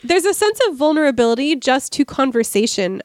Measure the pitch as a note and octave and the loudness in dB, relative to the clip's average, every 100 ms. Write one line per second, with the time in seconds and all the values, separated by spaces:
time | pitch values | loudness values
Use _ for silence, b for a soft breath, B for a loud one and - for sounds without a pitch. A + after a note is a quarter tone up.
0 | B3 F4 F4+ G4 G#4+ A4 A#4+ C#4 D4+ D#4 | -2 0 0 0 0 0 -2 0 0 2
1 | D4 B3 A#3 A#3 C#4+ D#4 B3 C4 - - | 2 2 2 2 0 -2 0 0 -2 -2
2 | C#4+ - C4+ A#3 A3+ G3+ A3+ - F#3 F#3+ | -2 0 0 0 0 0 0 0 -4 -4